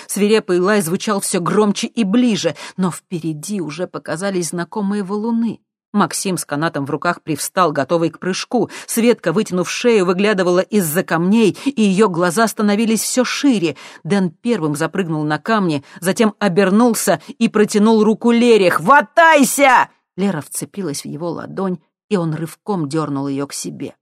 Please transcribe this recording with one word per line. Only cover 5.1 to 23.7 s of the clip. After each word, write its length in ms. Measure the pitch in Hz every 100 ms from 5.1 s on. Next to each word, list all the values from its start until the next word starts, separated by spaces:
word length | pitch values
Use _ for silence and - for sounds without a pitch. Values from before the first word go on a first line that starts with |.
| 208 226 233 226 - _ _ _
Максим 440 | 208 170 - 196 175
с 80 | -
канатом 400 | 143 165 156 139
в 60 |
руках 320 | 151 175 170
привстал, 480 | - 151 - - 175
готовый 400 | 147 131 170 165
к 80 | -
прыжку. 500 | 175 190 - 240 170 - -
Светка, 480 | - 233 220 180
вытянув 340 | 160 214 180 175
шею, 380 | - 240 220 180
выглядывала 540 | 180 202 196 180 175
из-за 420 | 190 214 165 156
камней, 560 | - 165 175 226 208 - 277
и 160 | 247
ее 260 | 208 185 214
глаза 400 | 165 175 170 220
становились 540 | - 208 208 226 220
все 220 | - -
шире. 540 | 240 - 285 220 165 - - -
Дэн 260 | 160 202 185
первым 460 | - 240 220 156 143
запрыгнул 480 | 160 - 175 156
на 160 | 151 151
камни, 440 | - 220 180 147 - -
затем 340 | 170 180 214 -
обернулся 840 | 208 170 190 208 247 220 - 170 - -
и 100 | 233
протянул 540 | 208 214 214 214 226
руку 260 | 214 214 240
Лере. 400 | 233 240 220 185
"Хватайся!" 1200 | 160 165 285 - - 330 302 262 - 277 233 139 _ _ -
Лера 240 | 196 160
вцепилась 600 | - - - - 180 143
в 40 | 143
его 260 | 143 175
ладонь, 480 | 135 117 151 190 175 _ _ -
и 80 | 202
он 160 | 165
рывком 540 | 156 160 - - 196 147
дернул 400 | 156 151 139 139
ее 200 | 139 139
к 60 |
себе. 420 | - 170